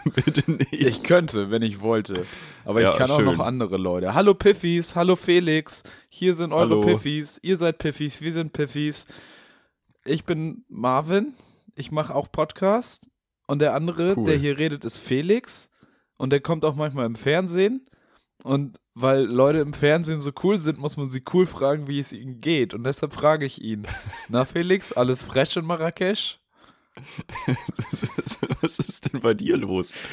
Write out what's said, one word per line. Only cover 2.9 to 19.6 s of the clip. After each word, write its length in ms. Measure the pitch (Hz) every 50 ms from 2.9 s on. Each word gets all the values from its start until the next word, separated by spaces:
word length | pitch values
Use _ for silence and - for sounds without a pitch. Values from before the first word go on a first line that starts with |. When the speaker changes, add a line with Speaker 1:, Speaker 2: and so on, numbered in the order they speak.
Speaker 2:
ich 40 | -
kann 140 | - 127 131
auch 80 | 147 147
Speaker 1:
schön. 80 | -
Speaker 2:
noch 140 | 92 85 80
andere 360 | - 117 127 127 113 87 95
Leute. 380 | 95 92 90 90 90 90 92 113
Hallo 180 | 165 202 202
Piffis, 640 | 190 - - 202 202 196 175 170 170 170 170 - -
hallo 200 | 170 175 185 180
Felix. 680 | - - 180 175 175 175 160 156 156 147 - - - - - - - _ _
Hier 260 | - - 180 185 175
sind 180 | 160 175 156 156
eure 160 | 160 - 117 107
Speaker 1:
Hallo. 40 | 107
Speaker 2:
Piffis. 580 | 104 - 107 110 - 143 147 151 147 - - -
Ihr 160 | - 175 190 165
seid 180 | 170 165 160
Piffis, 460 | - - 156 139 - 151 143 - -
wir 100 | 147 170
sind 220 | 160 165 160 151 -
Piffis. 520 | - 147 139 123 147 147 151 143 - - - - - - - - - - _ _ _ _ _ _ _ _ _ _ _ _
Ich 180 | - 156 156 -
bin 400 | - 175 156 160 160 - - - _
Marvin. 640 | - 104 117 127 131 143 156 160 190 202 233 302 262 - _ _ _ _ _ - _
Ich 160 | - 135 -
mach 160 | 151 151 151 175
auch 240 | 160 - - -
Podcast. 800 | - 165 160 - - - 190 196 214 247 240 - - - - _ _ _ _ _ _ _ _
Und 140 | - 143 143
der 140 | 151 143 110
andere, 400 | 147 160 175 160 165 170 185 196
Speaker 1:
Cool. 80 | 226 214
Speaker 2:
der 140 | 160 151 139
hier 180 | 143 143 139
redet, 300 | 139 156 156 147 135 -
ist 100 | 113 -
Felix. 720 | - - - 127 135 160 185 214 254 - - - - - - _ _ _ _ _ _ _ _ _
Und 140 | - 135 135
der 100 | 143 139
kommt 240 | - 160 165 156 151
auch 100 | 156 135
manchmal 300 | 151 151 151 135 139 120
im 120 | 113 117
Fernsehen. 680 | 110 - 139 156 180 185 175 170 185 190 220 262 262 - _ _ _ _ _ _ _ _ _ _ _ -
Und 360 | 127 139 139 143 123 - - _ _ _
weil 300 | 117 127 131 135 135 131
Leute 340 | 101 120 127 135 143 156
im 160 | 156